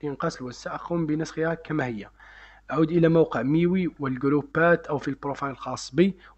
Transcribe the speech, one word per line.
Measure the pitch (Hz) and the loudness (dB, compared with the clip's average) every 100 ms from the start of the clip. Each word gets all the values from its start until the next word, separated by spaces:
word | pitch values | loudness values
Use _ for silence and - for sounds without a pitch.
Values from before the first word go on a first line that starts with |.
لإنقاص | 147 135 165 - | -8 -4 -4 -4
الوزن، | 123 120 | -10 -10
سأقوم | 180 151 - 170 156 | -10 -10 -4 -2 0
بنسخها | 151 156 - 160 | -2 -4 -4 -4
كما | 165 - 151 127 | -4 -4 -2 -2
هي. | 107 95 _ - - - - - | -4 -12 _ -20 -20 -20 -20 -6
أعود | 139 160 | 0 2
إلى | 170 165 | 4 6
موقع | 165 156 127 | 6 4 2
ميوي | 127 156 175 190 170 - | 0 2 2 2 -2 -2
والجروبات | 143 127 139 147 139 160 170 165 - | -4 -2 0 0 0 2 4 4 2
أو | 147 | -4
في | - | -4
البروفايل | 135 139 135 139 | -6 -6 -6 -8
الخاص | 127 131 127 - | -8 -10 -10 -2
بي، | 131 196 - - | 2 2 2 -10